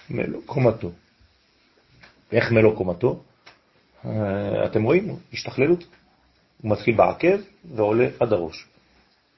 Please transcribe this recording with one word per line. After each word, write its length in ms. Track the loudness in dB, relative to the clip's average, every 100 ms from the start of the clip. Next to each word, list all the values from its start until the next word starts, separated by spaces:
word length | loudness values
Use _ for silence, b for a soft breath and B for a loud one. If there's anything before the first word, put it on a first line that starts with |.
| -10
מלוא 320 | -6 -6 -8 -8
קומתו. 460 | 0 0 0 -6 -12 _ _ _ _ _ _ _ _ _ _ -20 _ _
איך 200 | 0 2
מלוא 240 | 4 4 4
קומתו? 440 | -2 -2 -2 -2 -10 _ -20 _ _ _ _ _ -8
אה, 600 | -4 -4 -4 -4 -2 -2
אתם 180 | 0
רואים? 320 | 2 0 0 -10 -14
השתכללות. 500 | -12 -8 0 0 0 -4 _ _ _ _ _ _ _
הוא 100 | -2
מתחיל 240 | 0 2 4
בעקב 420 | 2 2 2 2 -2 _ -10 -2
ועולה 320 | 2 2 0 0
עד 140 | 0
הראש. 320 | 0 -2 -10 -20 _ _ _ _ _ _